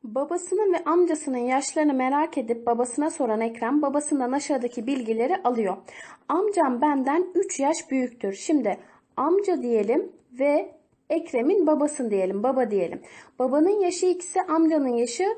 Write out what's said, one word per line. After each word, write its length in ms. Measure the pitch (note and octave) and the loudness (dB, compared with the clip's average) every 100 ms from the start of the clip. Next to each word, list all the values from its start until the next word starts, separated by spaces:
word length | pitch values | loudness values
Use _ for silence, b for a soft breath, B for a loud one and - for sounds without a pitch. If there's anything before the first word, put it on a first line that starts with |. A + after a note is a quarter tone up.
Babasının 680 | A#3 A#3 C#4+ F4 F4 F#4 G#4 | -6 -6 -4 -4 -4 0 2
ve 100 | F4 | 0
amcasının 540 | D#4 E4+ F4 D#4 - B3+ | 2 2 2 0 -4 -4
yaşlarını 560 | A#3+ C4 C#4+ D#4+ D4+ | 0 0 0 0 2
merak 440 | C4 B3+ C#4+ D#4+ D#4 | 2 2 0 0 -2
edip 280 | A3+ A#3 A#3+ | -2 -2 0
babasına 440 | A#3 B3 C4+ D4+ | 0 0 0 -4
soran 320 | D#4 B3 G#3+ | -2 -2 0
Ekrem 400 | A3+ A3+ A3+ D4 | -2 -4 -2 0
babasından 500 | C#4+ C#4+ C#4+ C#4+ B3 | 2 -2 -2 -2 0
aşağıdaki 560 | C4+ - C#4 A#3+ A#3+ A3+ | -2 -2 -2 -2 -6 -4
bilgileri 500 | C#4 A3+ A3 B3 F#4 | -4 -2 -2 0 0
alıyor. 340 | D4+ A#3+ G3+ F#3+ B B B B _ | 0 0 -2 -4 B B B B _
"Amcam 540 | D4+ G#4+ G4 C#4+ A#3+ | 0 2 2 2 2
benden 460 | D4 C#4 C4 D4+ F4+ E4+ | 2 2 0 0 0 -2
üç 240 | G4 - | -2 0
yaş 320 | C4+ D#4+ - | 0 0 -2
büyüktür." 420 | C4+ B3 - G3 | -2 -2 -4 -8
Şimdi 440 | G3 - D4+ G#3+ F3+ B B B - | -6 0 2 2 -4 B B B -2
amca 440 | C#4 F#4+ G4+ E4 | 2 2 2 0
diyelim 500 | A#3+ A3+ G3+ C#4 A4 - _ B3 | 2 2 2 0 0 -12 _ 0
ve 360 | C#4 D4 G4 - _ _ _ | 2 2 0 -14 _ _ _
Ekrem'in 580 | E4 E4+ B3 B3+ G#4 D#4 | -4 -2 -2 2 4 4
babasını 440 | D4+ D4 - A#3 | 4 2 -2 -2
diyelim, 320 | G3+ F#3 G3 | 0 0 0
baba 280 | A#3+ C4 A#3+ | 0 0 0
diyelim. 300 | G3+ E3+ - B B B _ | 0 -2 -6 B B B _
Babanın 420 | B3+ C#4 E4+ G#4 | 0 2 2 2
yaşı 240 | F4+ F4 F#4 | 0 0 0
ikisi, 360 | F4+ - F#4 | 0 -2 -4
amcanın 540 | F#4 D#4 D#4+ D#4 C4+ A#3 | 0 2 4 2 0 0
yaşı 300 | A#3+ - F#4+ | -2 0 -2